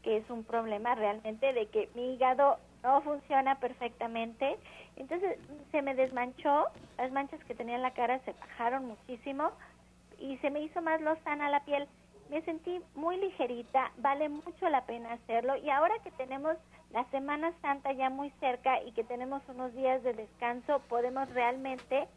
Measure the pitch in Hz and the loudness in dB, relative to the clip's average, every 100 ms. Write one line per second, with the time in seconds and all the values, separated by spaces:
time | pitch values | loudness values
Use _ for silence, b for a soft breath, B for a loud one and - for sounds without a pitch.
0 | - 214 220 233 220 233 226 208 233 247 | 2 0 0 -10 -4 -2 -2 -2 0 2
1 | 208 214 220 220 269 247 214 214 - 240 | 2 0 -6 0 0 2 0 0 -2 -4
2 | 247 254 254 254 285 - - - 247 277 | -4 2 4 8 6 6 -4 -4 4 4
3 | 294 294 - 277 262 269 247 254 240 233 | 4 -6 2 2 4 0 -2 -4 -8 -4
4 | 233 226 226 226 269 403 B B B - | -6 -4 -6 -2 -2 -2 B B B -14
5 | 269 349 381 - - 285 - 302 277 262 | -6 -2 -2 -4 -10 -16 -2 0 2 2
6 | 262 254 247 254 294 285 659 - - - | 2 2 -4 0 4 4 4 -2 -14 -4
7 | 254 269 277 311 - 226 233 240 254 254 | -2 -2 -4 -10 -12 -8 -4 -2 -2 0
8 | 233 262 - - - - 240 269 254 214 | 2 2 -2 -12 -14 -2 0 0 -4 -10
9 | - 240 277 277 320 - B B - - | -12 -10 -6 0 0 -2 B B -20 -20
10 | - - 269 262 285 294 311 359 330 320 | -20 -12 -8 -2 -2 -2 -4 -2 0 2
11 | 311 320 311 294 285 285 285 285 285 - | 2 0 -2 -2 2 2 2 -2 -2 -12
12 | - - - 294 320 320 - 359 - 277 | -20 -20 -6 -4 -4 -6 -4 -6 -8 -4
13 | 320 370 392 - 247 240 233 269 254 - | -2 0 -4 -2 -2 -2 0 0 0 0
14 | 277 277 302 294 349 - 359 269 247 233 | 0 2 0 -2 -10 -2 2 2 0 -8
15 | 233 233 - 233 240 269 294 277 339 453 | -8 -10 0 0 2 0 2 4 4 2
16 | 359 - 262 269 302 330 - B - 226 | -4 -10 -8 -2 -2 -2 -6 B -6 -4
17 | 262 269 277 294 330 339 294 277 277 262 | -2 -2 -2 -2 -2 -2 -2 -2 -2 0
18 | 262 262 285 - 269 247 262 254 247 226 | 0 0 -6 -2 -2 2 2 2 0 -6
19 | 226 247 254 277 277 247 254 240 262 262 | -4 -4 -4 -6 -8 -8 -8 0 2 2
20 | 240 226 214 - 240 240 240 285 - 240 | 0 -4 -8 -4 -4 -2 0 0 2 0
21 | 247 262 269 247 240 262 262 254 - 262 | 0 -2 -2 2 2 0 -6 -8 0 0
22 | 311 | 0